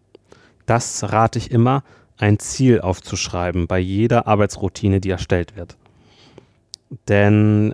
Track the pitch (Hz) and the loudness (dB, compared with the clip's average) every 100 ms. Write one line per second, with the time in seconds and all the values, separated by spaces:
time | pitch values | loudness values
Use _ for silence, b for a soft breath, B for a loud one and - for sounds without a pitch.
0 | _ _ b b b b - 117 - - | _ _ b b b b -2 -2 -2 -8
1 | 101 107 113 117 - 117 123 139 b b | -2 0 0 -2 -2 0 2 0 b b
2 | b _ 104 104 - - 131 107 90 92 | b _ 0 0 -2 0 4 4 0 -6
3 | - 98 - 90 90 87 85 92 92 98 | -8 -8 -6 -4 -4 -2 -2 -2 -2 -2
4 | 117 120 - 104 104 - 95 - 101 98 | 0 0 2 0 0 -2 -8 -2 0 0
5 | 95 87 - 90 85 - 87 - b b | 0 -6 -2 -2 -4 -10 -18 -20 b b
6 | b b b b b b _ - _ - | b b b b b b _ -20 _ -16
7 | - 101 101 107 107 104 107 | 0 2 4 4 4 2 0